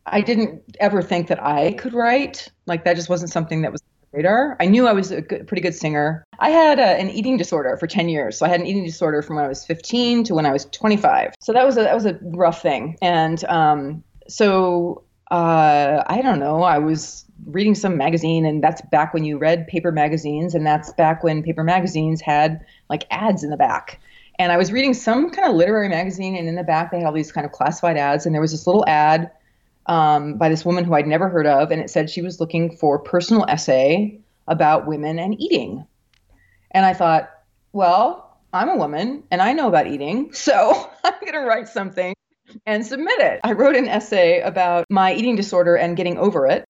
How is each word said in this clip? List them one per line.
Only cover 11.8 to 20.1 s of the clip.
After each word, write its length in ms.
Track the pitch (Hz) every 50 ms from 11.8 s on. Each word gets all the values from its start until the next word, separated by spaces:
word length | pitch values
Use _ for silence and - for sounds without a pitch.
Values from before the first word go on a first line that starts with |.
that 120 | 214 - 190
was 120 | 233 208
a 120 | 196 170 -
rough 400 | - 175 165 175 180 170 170 -
thing. 360 | - 165 139 - 120 160 160 -
And, 420 | 185 175 175 160 160 160 165 160 -
um, 580 | - 170 160 156 151 151 147 139 139 156 160 - _ _ - -
so, 760 | - - - 214 202 190 190 185 180 175 175 170 175 - - _ _ _ _ _ -
uh, 720 | 180 175 170 165 165 160 156 151 147 147 143 139 151 143 -
I 140 | - 180 240 262
don't 160 | 254 190 143
know, 240 | 139 147 156 165 180
I 140 | 175 151 147
was 460 | 151 156 160 156 - - - - _ _ _ - -
reading 300 | 151 147 190 208 214 202
some 220 | 202 208 190 175
magazine, 480 | 147 139 160 165 165 160 160 165 165 160
and 180 | 156 151 151 151
that's 180 | 156 160 - - -
back 240 | 156 147 156 156 -
when 120 | 160 156
you 120 | 151 147
read 300 | 139 156 160 170 170 160
paper 240 | - 185 165 170 175
magazines, 640 | 156 151 147 156